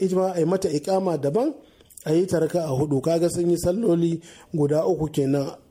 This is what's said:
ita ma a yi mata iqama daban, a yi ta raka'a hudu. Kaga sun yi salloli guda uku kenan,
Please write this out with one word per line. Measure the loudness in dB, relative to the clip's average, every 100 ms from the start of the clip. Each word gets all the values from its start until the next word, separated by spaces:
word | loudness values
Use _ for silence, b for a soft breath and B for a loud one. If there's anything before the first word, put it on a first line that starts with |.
ita | -2 0
ma | 0
a | 0
yi | 0
mata | 0 0
iqama | -2 0 0 0 -2
daban, | 0 0 -2 -4 B B B B -2
a |
yi | 0 2
ta | 0
raka'a | 0 0 -2 -2
hudu. | 0 0
Kaga | 2 2 0
sun | 0 0
yi | 0
salloli | 0 0 2 2 2 -2 B B B
guda | -2 0 2 0
uku | 0 -2
kenan, | 0 0 0 -2 -8 -20